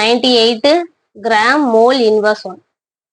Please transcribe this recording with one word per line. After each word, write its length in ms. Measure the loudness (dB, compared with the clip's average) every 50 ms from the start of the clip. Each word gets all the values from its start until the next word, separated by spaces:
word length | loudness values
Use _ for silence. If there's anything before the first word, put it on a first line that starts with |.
நைன்டி 320 | 2 0 0 0 0 0 0 2 2
எயிட் 280 | 0 -2 0 0 0 0 0 -2 -6 _ _ _ _ _ -8 -6 -2
கிராம் 380 | -2 0 0 0 0 0 0 0 2
மோல் 240 | 2 2 2 2 2 0 0 0
இன்வர்ஸ் 340 | 0 0 -2 -2 -4 -6 -16 -18
ஒன். 100 | -18 _ _ _ _ _ _ _ _ _ _